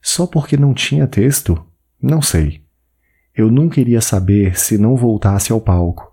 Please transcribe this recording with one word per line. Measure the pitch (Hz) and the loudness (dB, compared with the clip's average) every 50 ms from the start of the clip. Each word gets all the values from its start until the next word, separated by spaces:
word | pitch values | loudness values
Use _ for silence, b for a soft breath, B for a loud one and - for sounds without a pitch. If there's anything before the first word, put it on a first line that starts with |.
Só | _ - - - 170 180 | _ -6 -4 -4 -4 -2
porque | - 160 143 - - 143 | -2 -4 -2 0 0 2
não | 143 143 127 | 2 2 0
tinha | - - - 139 151 143 - | 0 -2 -2 0 0 0 0
texto? | - - 101 135 139 - - - 87 80 - _ _ _ _ _ _ _ | 0 0 0 0 0 -2 -2 -2 -4 -4 -4 _ _ _ _ _ _ _
Não | - 127 151 160 | -2 -2 0 0
sei." | 143 - - - 78 73 71 - _ _ _ _ _ _ _ _ _ _ _ _ _ _ _ | -2 0 0 0 0 0 -4 -8 _ _ _ _ _ _ _ _ _ _ _ _ _ _ _
Eu | - 110 110 | 0 0 2
nunca | 117 135 156 170 - 143 | 2 2 2 2 2 0
iria | 127 120 120 117 | 0 2 2 0
saber | 113 - - 98 92 92 101 104 101 95 92 - | 0 0 -2 -2 0 2 2 2 2 2 0 -2
se | - - 117 104 | -4 -2 0 2
não | 104 113 131 | 2 2 2
voltasse | 127 120 120 110 104 - 101 98 98 - - 113 | 2 2 0 0 0 0 0 0 0 -2 -2 -2
ao | 113 | -2
palco. | 110 - 90 87 87 87 87 - - - | 0 0 0 2 0 -2 -4 -8 -12 -20